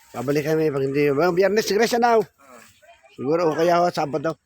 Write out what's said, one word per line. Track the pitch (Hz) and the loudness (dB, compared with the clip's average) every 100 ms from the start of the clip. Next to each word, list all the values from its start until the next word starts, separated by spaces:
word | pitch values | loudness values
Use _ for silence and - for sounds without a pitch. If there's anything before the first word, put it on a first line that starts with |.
| _ | _
Babalik | - 127 147 | -10 -4 -4
kami | 147 160 156 | -2 0 0
pag | 139 | -2
hindi, | 135 139 147 | -2 0 0
well, | 139 175 | 2 0
Biyernes, | 175 196 214 214 | 2 0 0 0
Iglesia | 196 233 233 | 0 0 2
na. | 240 226 190 _ - 120 - _ _ - _ - | 2 2 0 _ -20 -20 -20 _ _ -20 _ -10
Siguro, | 123 165 165 | -2 0 0
o | 147 | 2
kaya, | 170 175 175 | 2 2 2
Sabado. | 170 151 147 156 156 | 0 -4 -4 -4 -8